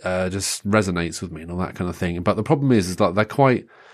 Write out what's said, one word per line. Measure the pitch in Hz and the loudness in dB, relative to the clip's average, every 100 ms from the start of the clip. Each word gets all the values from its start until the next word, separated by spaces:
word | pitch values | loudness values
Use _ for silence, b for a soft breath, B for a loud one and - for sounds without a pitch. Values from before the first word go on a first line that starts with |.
uh, | 90 92 92 | -4 -2 -2
just | 98 - - 101 | -4 -6 -6 0
resonates | 107 95 87 85 - | 2 2 -2 -4 -6
with | 92 | -10
me | 80 | -12
and | 82 | -8
all | 87 | -6
that | 90 | -6
kind | - 90 | -4 -6
of | 85 | -4
thing. | 90 85 | -4 -2
But | 92 98 | 0 2
the | |
problem | 107 151 139 | 2 2 4
is, | 117 90 | 4 2
is | 90 | 0
that | 101 95 | 0 2
they're | |
quite | 107 - 135 120 - b b | 0 4 4 4 -2 b b